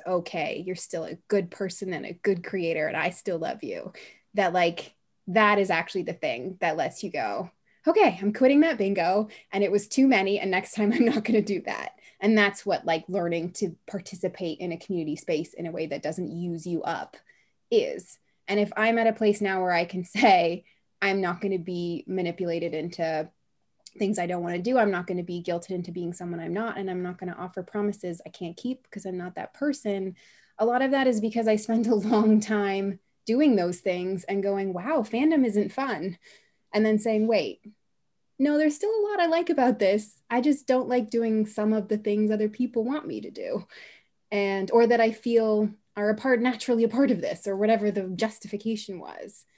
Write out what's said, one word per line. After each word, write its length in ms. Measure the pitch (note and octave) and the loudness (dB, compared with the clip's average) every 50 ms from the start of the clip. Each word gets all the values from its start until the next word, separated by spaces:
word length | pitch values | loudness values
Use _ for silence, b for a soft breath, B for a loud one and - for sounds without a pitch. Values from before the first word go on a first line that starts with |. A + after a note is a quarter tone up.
| - F3+ | -6 -2
okay. 560 | F#3 F3+ F3 - - E3+ D3 D3+ - - F3 | -2 -2 -2 -4 -6 -4 -4 -4 -4 -6 -8
You're 100 | F#3 F3+ | -8 -8
still 280 | F3 - - - E3 D#3+ | -8 -10 -10 -8 -8 -8
a 160 | - D#3+ - _ - | -8 -12 -12 _ 0
good 240 | G#3 G3+ F3+ E3+ | 0 0 0 -2
person 420 | - - G3 F#3 - - G3 F#3 F3+ | -6 -6 -6 -6 -6 -8 -8 -6 -6
and 140 | - - - | -8 -8 -10
a 60 | F3 | -12
good 300 | - - G3+ F#3+ F3 F3 | -4 0 0 0 0 -2
creator, 440 | - - F#3+ F3 E3 E3 D#3+ D3+ - | -6 -4 -2 -2 -2 -2 -2 -2 -2
and 100 | - D#3 | -2 -2
I 140 | D#3+ F3+ | -2 -2
still 260 | E3+ - - G#3 F3+ D#3+ | -4 -4 -6 -4 -4 -4
love 260 | D#3+ D3 B2+ - - | -4 -4 -6 -6 -8
you." 300 | A#2+ F2+ E2 - - B B B B B B B B - | -10 -8 -8 -10 -12 B B B B B B B B 0
That, 180 | G#3 F#3+ F3 | 0 2 2
like, 440 | E3+ F3+ F3 E3+ E3+ - - - _ _ _ _ _ _ - - | 4 4 4 4 2 -2 -12 -14 _ _ _ _ _ _ -10 0
that 320 | F3+ A3 G#3+ G#3 G#3 G3+ | 2 4 6 6 6 4
is 100 | G3 F3+ | 4 2
actually 320 | F3 E3 E3+ - - F#3+ | 2 0 -2 -2 -4 -6
the 120 | E3+ - E3+ | -4 -6 -6
thing 440 | - - C#3+ A#2+ A#2+ B2+ F#3+ F#3 - | -4 -4 -4 -4 -4 -6 -10 -8 -2
that 160 | F#3 E3 D#3 | -2 -2 0
lets 280 | E3 C#3+ E3+ - - - | 0 -2 -4 -4 -6 -10
you 80 | F3+ | -8
go, 400 | - D3 A#2 G#2 G2+ G#2 F3+ F3 _ _ _ _ _ _ - D#4 | -4 -4 -4 -2 -4 -4 -6 -8 _ _ _ _ _ _ 0 2
"Okay, 300 | E4+ G#4+ G4+ B3 F3 F3 | 4 6 6 4 4 2
I'm 140 | G3 G#3 G#3 | -2 -2 2
quitting 280 | - C4 B3+ C#4 D4 | 4 6 6 8 8
that 180 | D#4 E4 D4 G#3+ | 6 6 4 0
bingo, 500 | G3+ G3 G3+ F#3+ E3 F3 F#3 G#3 A3 G#3+ B B B B | 0 0 0 0 2 2 2 2 0 -2 B B B B
and 120 | - G3 G3+ | -2 0 0
it 80 | F#3 | 2
was 160 | G3 G3+ G3+ - | 2 0 0 0
too 200 | - C4 C4 C4+ | 2 4 6 6
many, 320 | B3+ G3 F#3+ F#3+ G3+ - | 6 4 4 2 0 -2
and 100 | - G3 | -2 0
next 240 | F#3 F#3+ F#3+ - - | -2 -2 -2 -4 -2
time 180 | G#3 G#3 G3+ | 0 0 2
I'm 140 | A#3 E4+ A#3+ | 4 4 4
not 180 | A#3 - A3 G#3+ | 4 2 0 0
gonna 200 | - A3 G#3+ G#3 | 2 2 2 2
do 180 | G#3+ G3+ F3 - - | 2 -2 -4 -4 -6
that." 320 | - - - - - b b b b b | -8 -8 -8 -12 -14 b b b b b
And 160 | - G#3+ A3 | 2 4 4
that's 300 | G#3+ G3+ G3 G3 - - | 6 4 2 0 -4 -4
what, 200 | G3+ F3 - - | -2 -2 -2 0
like, 180 | E3+ E3 E3 - - | 0 -2 -2 -2 -4
learning 440 | F3+ G3+ E3+ E3+ E3+ E3+ D#3+ F3 | -4 -2 -2 0 -2 -2 -4 -6
to 240 | F3 - G#3 F3 D#3+ _ _ | -6 -4 -4 -4 -4 _ _
participate 720 | - - F#3+ - - - F3 - F3+ F3+ - F#3 E3 D3+ - | -12 -10 -10 -10 -10 -14 -6 -6 -6 -4 -4 -6 -6 -6 -6
in 120 | F3+ F3 | -6 -6
a 60 | E3 E3+ | -6 -8
community 400 | - - F#3+ E3+ D#3+ D3+ D3 - | -6 -6 -4 -4 -2 -4 -4 -6
space 360 | - - E3 D3+ D#3 - - | -4 -2 -2 -2 -2 -4 -8
in 140 | - E3+ E3 | -10 -8 -8
a 40 | |
way 140 | E3 - D#3+ | -6 -6 -6
that 160 | D#3 C#3+ - | -4 -6 -6
doesn't 300 | - D3 D#3+ F3+ F3+ D#3 | -4 -6 -4 -4 -6 -6
use 340 | E3 E3+ F3+ F3 E3+ E3 D3+ | -6 -6 -6 -6 -6 -6 -6
you 160 | F3 E3+ D#3+ | -4 -4 -4
up 360 | - - E3 - - - - - b b b b b b b b _ - | -2 -4 -4 -6 -6 -12 -16 -20 b b b b b b b b _ 0
is. 480 | A#3 A3 - D#2 - - F3+ - - - _ _ _ _ _ - | 2 2 2 2 -4 -8 -12 -16 -20 -20 _ _ _ _ _ -4
And 120 | G3 G#3 | 0 0
if 120 | G#3 G#3 - | 0 0 0
I'm 220 | - G#3+ A3+ A#3 A#3 | 0 0 2 2 2
at 80 | A3+ | 2
a 80 | A3+ A3 | 2 2
place 280 | - A3+ G#3 G#3 G#3 | 2 2 2 2 2
now 200 | G#3 G3 F#3+ F#3 | 0 -2 0 0
where 120 | F3+ F3+ F3 | 0 2 2
I 120 | E3+ F3 | 0 0
can 180 | F3 - F#3 F3+ | -2 -4 -8 -8
<laughs> 140 | - - G3+ | -6 -2 4
say, 460 | C4+ A3 F#3+ F3+ E3+ E3 E3+ G3 b b b b b b _ - | 6 6 8 6 6 2 0 -4 b b b b b b _ -2
"I'm 200 | G3 G3 G3 G3 | 0 0 2 2
not 200 | F#3 F3 F3 F3+ | 0 -2 -2 -2
gonna 180 | G#3 G3 G3 F3+ | -4 -2 -2 -2
be 460 | E3 F#3 F3+ F3 F3 E3+ E3+ D#3 - - | -4 -4 -6 -4 -4 -4 -4 -6 -6 -6
manipulated 680 | F#3 F#3+ F3 E3+ E3+ F3 F#3 E3+ E3 E3+ E3+ E3+ E3 | -4 -4 -2 -4 -4 -4 -4 -4 -4 -2 -4 -4 -4
into 560 | D#3+ D3+ F3 F3 - E3+ D#3+ D#3+ D#3 D#3+ E3+ _ _ _ _ _ _ _ _ _ _ _ - _ - | -6 -6 -8 -6 -4 -4 -2 -2 -4 -6 -6 _ _ _ _ _ _ _ _ _ _ _ -20 _ -4
things 220 | G#3 F#3+ G#3 G3 | -2 -2 -2 -2
I 80 | F3 E3+ | -2 -4
don't 160 | F3+ F3 F3 | -4 -4 -4
wanna 160 | F3 F3 F3 | -4 -4 -4
do. 180 | F3+ A#3 C4 B3+ | -2 2 2 4
I'm 140 | G#3+ G3+ | 4 4
not 160 | F#3+ F3+ F3 - | 2 -2 -4 -4
gonna 160 | F#3 F3+ F3 | -6 -6 -4
be 180 | F3 F3 F3 | -6 -8 -8
guilted 300 | E3+ F#3 E3+ E3+ E3+ - | -4 -4 -4 -4 -4 -6
into 200 | F#3+ F3+ F3 F3+ | -8 -8 -6 -8
being 220 | E3+ F3+ E3+ E3+ F3 | -8 -8 -8 -8 -8
someone 260 | - F3+ F3 E3+ E3+ | -8 -10 -8 -8 -8
I'm 140 | E3 D#3+ E3+ | -6 -6 -6
not, 240 | G3+ A3+ A3+ - - | -4 -4 -6 -6 -6
and 120 | G3 F#3+ | -6 -6
I'm 140 | F3+ F3+ F3+ | -6 -6 -6
not 140 | F3+ F3+ F3+ | -6 -8 -8
gonna 180 | F#3 F3+ E3+ - | -10 -10 -8 -8
offer 260 | F3+ F#3 - G3 F3+ | -10 -10 -10 -10 -10
promises 580 | - - G#3 G3+ G#3 G3+ - - F3+ E3+ E3+ - | -6 -4 -2 -2 -2 -2 -4 -8 -8 -8 -8 -12
I 40 | - | -18
can't 280 | - - F3+ E3 F3 - | -14 -10 -10 -10 -10 -8
keep 320 | - B3 B3+ - _ _ | -6 -8 -8 -8 _ _
'cause 160 | - G3+ - | -16 -12 -10
I'm 120 | G3 F#3 F3+ | -8 -8 -8
not 180 | F3+ F3+ F3+ | -8 -10 -10
that 180 | - - - _ | -10 -12 -12 _
person." 600 | - C#4 D4 C#4 - - G#3 G3+ G3 F#3+ F#3+ F3+ b b b b b b b b b | -4 -2 -2 -2 -2 -2 -4 -2 -2 -4 -6 -8 b b b b b b b b b
A 80 | A3 | 2
lot 160 | A#3 A#3+ B3 | 2 4 2
of 100 | C4+ C4+ | 2 2
that 160 | C4+ C4+ C4 B3+ | 2 2 4 2
is 140 | A#3+ G#3+ | 2 2
because 260 | G#3 A3+ G#3+ A3+ A3 A3 | 0 0 0 0 2 2
I 100 | G#3+ G#3+ | 2 2
spent 300 | G#3+ - A3+ A3+ A3+ A3+ | 2 0 0 2 2 4
a 80 | A#3 | 2
<laughs> 160 | G#3 F#3 G#3+ A#3 | 2 2 4 4
long 260 | G#3+ G#3+ G#3+ G#3+ G#3+ | 4 6 6 6 6
time 600 | G#3 - G#3+ G#3 G3+ G3 F#3+ G3 G3 G3 G3 - _ _ _ _ - | 4 2 0 0 0 0 -2 -2 -2 -4 -4 -8 _ _ _ _ -4
doing 300 | - A3+ B3+ D#4 D4 A#3+ | -2 2 4 6 6 6
those 240 | F#3+ F3 F3 F3+ - | 4 4 2 -2 -2
things 440 | - G3 F3+ F3+ F3+ F#3 F#3+ F3+ F3+ | -2 -2 -2 -2 -2 -4 -4 -4 -4
and 180 | - G3 G3+ | -4 -4 -2
going, 320 | F#3+ G3+ G3 G3 G3 G3 F3+ | 0 0 0 0 -2 -4 -4
"Wow, 280 | F3 F#3 C4 D#4+ D4 | -4 -4 0 0 0
fandom 440 | G#3+ - - A#3 C#4+ D#4 E4 D4 C4 | 0 0 0 2 2 4 4 4 4
isn't 260 | A#3 G3+ G#3 G3+ G3+ | 4 4 2 0 0
fun." 460 | - - C4+ C4+ G#3+ D3+ D#3+ F#3+ F3 - b b b b b b b b b _ - | 0 -4 -4 -2 -2 -4 -4 -6 -8 -8 b b b b b b b b b _ 0
And 120 | G#3+ G#3+ | 2 4
then 140 | G#3+ G#3+ G#3 | 4 4 2
saying, 280 | A3 A#3 A3 G#3+ G#3+ A3+ | 2 2 2 2 2 4
"Wait, 340 | A3+ G3 - G#2 - _ _ G#3+ - _ _ _ _ _ _ _ _ _ _ _ _ - | 2 2 2 0 -6 _ _ -20 -20 _ _ _ _ _ _ _ _ _ _ _ _ 0
no, 200 | C4+ D4 D4 D4 | 0 2 4 4
there's 180 | D#4 D4+ D4 | 2 2 0
still 160 | - - G#4 A4+ | 0 -2 -2 0
a 120 | A4 G#4 G#4 | 0 0 0
lot 140 | G#4 F#4 | 0 0
I 60 | E4+ E4 | 2 2
like 220 | D#4+ E4+ E4+ E4+ | 2 2 2 0
about 300 | E4 C#4 B3+ B3+ C4 - | 2 2 4 2 4 4
this. 420 | G#3 F#3+ G3 G#3+ G#3 - - _ _ - | 2 2 2 2 0 -6 -18 _ _ -4
I 120 | A#3 B3+ | -2 0
just 260 | B3 D4+ C#4 C#4+ - - | 2 2 2 0 2 0
don't 220 | B3+ B3+ B3+ - | 2 2 2 2
like 200 | B3 B3 A3 G#3+ | 0 0 0 0
doing 360 | - A3+ A3+ A3+ A3 A3 G#3+ | 0 0 2 2 2 2 0
some 260 | G#3+ - - G#3+ G#3+ | 0 -2 -2 0 2
of 160 | G#3+ G#3+ F#3+ - | 2 0 0 -2
the 100 | G#3+ G#3 | -4 -2
things 340 | G#3+ G#3+ G#3 G#3 G#3+ G#3+ | -2 0 0 2 2 2
other 180 | A3 G#3 G#3+ G#3+ | 2 2 0 -2
people 340 | G#3+ - B3 A#3+ - A#3 A3 | -2 -2 -4 -2 0 -2 -2
want 240 | A#3+ C#4+ D4+ - - | -2 -2 -4 -6 -6
me 140 | A#2+ G#2+ | -10 -8
to 100 | - - | -10 -10
do, 340 | - - - F2+ - F#3+ F3 B B B B B B B B B B _ _ - | -12 -10 -8 -6 -6 -6 -6 B B B B B B B B B B _ _ -6
and, 400 | G#3+ G3+ G3+ G3 G3 F#3+ G3 F#3+ | -2 -2 0 0 0 -2 -2 2
or 140 | - A#3 A#3 A3+ | 4 4 6 6
that 120 | A#3+ A3+ | 4 4
I 120 | A3+ A3+ | 4 2
feel 580 | A3 - - A#3+ A#3 A3+ A3 A3 G#3+ G#3 G#3+ G#3 G#3+ _ _ _ - | 0 -2 -4 2 2 2 4 4 2 2 0 -2 -4 _ _ _ -8
are 140 | G#3 G#3 G#3+ | -2 0 0
a 60 | G#3+ | 0
part, 260 | G#3+ - C4 B3 A#3 | 0 2 2 2 2
naturally 420 | A#3+ B3+ A#3+ A3 - - A#3+ A3+ A3+ | 2 0 0 -2 -2 0 2 2 2
a 60 | A3+ | 2
part 220 | A3 B3 C#4 - | 4 4 4 4
of 100 | B3 E3+ | 4 0
this," 260 | D3 G#2+ - - - G3+ | 0 -4 -6 -6 -4 -6
or 80 | G3 | -2
whatever 360 | F#3+ G#3 G#3+ A3+ G#3 G#3 G#3 | 0 4 4 4 4 2 0
the 120 | F#3 G3+ F#3+ F#3 | -2 -2 -4 -4
justification 880 | F#3 F3 A3 A3 - - - G#3 - G#3 - A3 A3+ G#3+ - - F#3+ E3+ | -4 -4 -4 -4 -4 -8 -14 -10 -10 -6 -4 -4 -4 -4 -6 -10 -12 -12
was. 460 | - - - - - - - - - _ _ | -12 -14 -14 -14 -14 -16 -16 -20 -20 _ _